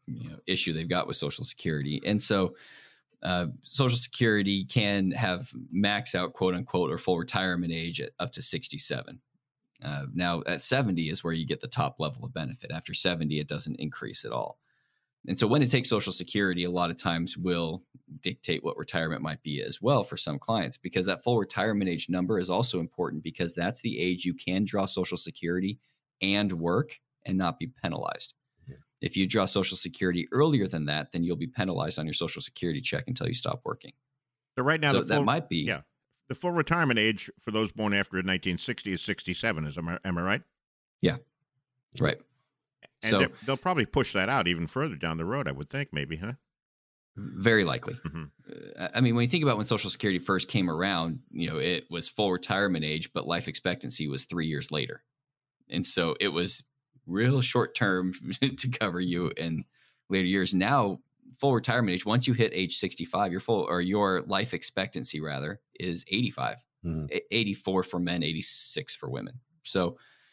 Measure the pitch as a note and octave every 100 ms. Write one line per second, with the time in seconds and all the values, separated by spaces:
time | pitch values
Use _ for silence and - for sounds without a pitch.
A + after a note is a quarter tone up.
0 | - B2 D#2+ D#2 - F#2 F2 D#2 E2 F2
1 | - D2+ D2 - - - E2+ D2+ C#2+ D2+
2 | - G#2 - G2+ F#2 - - - - _
3 | _ _ E2+ F2+ E2+ - - - B2+ A#2+
4 | - - A#2 G#2 G2 G2 F#2 B2 G#2 G2+
5 | F#2+ G2+ G#2+ F2+ - - - F2+ G2+ G#2
6 | - F2+ F2+ - F#2 F2+ - F2+ D#2+ E2+
7 | - F2 E2+ F#2+ F#2+ F2 F2 E2 E2+ E2
8 | C2+ - F2 - - E2+ - D3 - C2
9 | - - _ _ _ _ _ _ C#2+ C#2+
10 | C#2 D#2 F2+ E2+ - F2 - B2+ A#2 E2+
11 | D#2 D#2+ E2 E2 D2+ E2 - - C#2+ -
12 | D#2 B1 B1+ E2 C#2 - - D#2+ - -
13 | F#2 E2+ D#2 D2 D2 D2 D#2 - D2+ -
14 | - - A1+ A#1+ G1+ - _ _ _ _
15 | _ _ - F#2 G#2+ C#3+ B2+ B2+ A2+ G#2+
16 | G2 - F2+ G#2 G2 F2 F2 F2+ F2 E2
17 | F2+ E2 E2+ - F2 E2+ E2 F#2 - -
18 | - D2+ F2+ - - E2 - - - F2
19 | D#2+ B1+ D2+ D2+ D#2 C#2+ G1+ - A2 C3+
20 | - - - D2 - A2+ C2+ - F2+ F#2
21 | F#2 F#2 A#2 A#2+ G2 - A2 G#2 F#2+ E2+
22 | - F2+ F2+ G2+ F2+ F2+ A#2+ F2+ E2 -
23 | E2+ D2+ E2 - E2+ F2 F2 A#2+ D#2+ A1+
24 | F2+ F2+ F2+ E2+ - F#2 G2+ G2+ F#2+ -
25 | F2+ F2 - - E2+ F2+ F#2+ G#2 _ _
26 | _ _ F#2+ G2+ G#2 F2 E2+ F#2+ D3+ -
27 | _ _ - F#2+ F2 - E2+ - - D#2
28 | G1+ G1+ - - _ _ - C2+ _ _
29 | E2+ F#2 F#2+ A2 F#2 G2+ F#2 F#2+ F2+ E2+
30 | F#2+ F2 E2 B2 D#3 C#3 F#2+ E2+ D2 D2+
31 | D2 E2+ E2+ E2 E2+ - F#2+ E2+ D#2+ D#2+
32 | D#2 D2 E2 - - - F2 D2+ - -
33 | - B2 - - - - - - - -
34 | _ _ _ _ _ - C3 D#3+ D3 C#3+
35 | D2+ A#2+ B2+ D3+ - E2+ D2 E2 - _
36 | _ _ _ C3 F3+ F3 D3 E3+ D3+ A#2
37 | G#2+ G#2 - - - G#2+ G#2+ - G#2 G2+
38 | F#2+ F#2 F#2 F#2 F#2+ E2+ - B2 G#2 F2+
39 | - G2 - F2 A2+ D#2+ D2+ D2 E2 F2
40 | F#2+ F2 F2+ A2+ - _ _ _ _ _
41 | E2+ C2 - _ _ _ _ _ _ -
42 | D2+ - - _ _ _ _ _ - _
43 | A2 G#2 - - A2+ C3+ F#3 E3+ G#2+ C#3+
44 | A#2+ G2+ F#2+ C3 F2 E2+ E2 B2+ D3+ D#2+
45 | E2 E2 E2 C3+ A#2 C#2 D2 C3+ C#3+ D2
46 | C#2 D#2+ G2+ C3 _ _ _ _ _ _
47 | _ - G2+ - G#2+ A2 F2 B1+ - -
48 | D#2 D#2 D2 - - G1+ G1+ - F2+ -
49 | B2+ A#2 A#2+ E3 D3 A2 G#2+ A2 A#2 -
50 | G#2 F#2 F2 F#2 - A2 F2+ D#2+ F#2+ F2+
51 | E2 D2 - - E2+ D#2 D#2+ E2+ - E2+
52 | - - G2+ F2+ - G2 G2+ E2+ D2+ D#2
53 | E2 E2+ - E2+ - D2+ F#2+ E2+ B1+ -
54 | D2+ C2+ - F2 D#2+ D2 C2+ D2+ C2 -
55 | _ _ _ _ _ _ _ - - -
56 | E2 - G2 F2 F2 - - _ _ _
57 | - F#2 B2 C3+ B2 B2 - - G#2 F#2
58 | F#2 F2+ C2+ - C3+ C3 B2+ - F#2+ F2
59 | F2+ F2 F2 - E2 D#2+ - _ _ _
60 | _ F#2+ F2+ G2 F2+ F#2+ G2 C#3 G#2 F#2
61 | - _ - B2+ C#3+ A#2+ A#2+ A#2+ A2 F2+
62 | G#2 A#2 B2 A2 A2 F2+ F2+ - F#2 -
63 | F2 F#2+ G2+ F2+ - G#2+ - F2 F2+ G#2
64 | G2 F#2 D#2 G2 A2+ - - - F#2+ -
65 | C2 D2+ D2+ C#2 D2 G2 _ - F2+ E2+
66 | - G2 B2 - A#1+ - _ _ E2+ D#2+
67 | D2 D2 - A2 G#2+ F#2+ - F#2+ F2+ F#2
68 | F2 F2 D#2 D#2+ - - - - - -
69 | - C2 G1+ - - _ - F#2+ F2 -
70 | - _ _